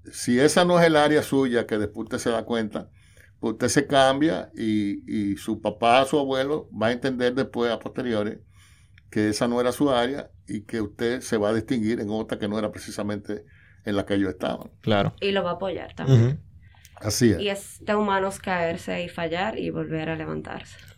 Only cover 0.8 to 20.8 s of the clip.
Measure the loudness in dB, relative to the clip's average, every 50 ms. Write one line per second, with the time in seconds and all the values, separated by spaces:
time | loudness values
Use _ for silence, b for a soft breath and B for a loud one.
0.8 | 6 6 6 6 6 6 4 2 2 2 2 2 2 2 2 0 0 0 0 -2
1.8 | -2 -2 -4 -8 -8 -6 -6 -4 -2 0 0 0 0 -2 -2 -2 -2 -2 -4 -8
2.8 | -10 -12 b b b b b b b b b _ -6 -4 -4 -2 -2 2 2 2
3.8 | 2 2 4 4 4 4 4 2 2 0 0 -2 -6 -10 -10 -6 -2 0 0 0
4.8 | 0 -2 -4 -6 -8 -6 -4 -4 -2 -2 -4 -4 -4 -6 -6 -4 -4 -6 -4 0
5.8 | 2 4 6 6 4 4 2 0 0 0 0 0 0 -2 -2 -6 -6 -10 -6 -2
6.8 | 0 0 0 0 -2 -4 -2 0 0 0 0 0 -4 -4 -2 -2 -2 -2 -2 -4
7.8 | -6 -10 -10 -6 -4 -4 -2 -2 -2 -4 -6 -10 -16 b b b b b b b
8.8 | b b b b b -6 -2 0 0 0 2 0 0 0 0 2 0 0 0 2
9.8 | 2 2 4 2 2 0 -2 -6 -10 -12 -18 -20 -14 -10 -10 -10 -8 -6 -6 -4
10.8 | -4 -6 -4 -4 -2 -2 -2 -2 -4 -2 0 0 2 2 2 0 0 -2 -2 0
11.8 | 0 0 0 -2 -2 -4 -4 -4 -4 -6 -6 -6 -4 -4 -2 -2 -4 -4 -6 -8
12.8 | -14 -12 -10 -8 -6 -6 -6 -6 -6 -8 -10 -10 -12 b b b b b b b
13.8 | b -2 -2 -2 0 0 0 0 0 -2 -2 -4 -4 -4 -4 -4 -8 -16 -20 -8
14.8 | -2 0 2 2 2 0 -2 -2 -4 -2 0 0 0 -2 -4 -4 -6 -6 -6 -8
15.8 | -10 -12 -10 -6 2 6 6 6 6 4 2 -2 -8 -16 -20 -20 b b b b
16.8 | b b b -6 -4 -4 0 4 4 4 4 4 2 -2 -2 -4 -8 -14 -18 -12
17.8 | -4 -2 0 0 2 2 0 0 0 -2 -4 -6 -4 -4 -2 0 0 -2 -2 -4
18.8 | -6 -6 -6 -6 -6 -8 -6 -6 -6 -4 -2 -2 -4 -4 -4 -6 -6 -6 -6 -6
19.8 | -6 -6 -4 -6 -4 -4 -6 -6 -6 -8 -8 -8 -8 -10 -12 -14 -14 -16 -20 -20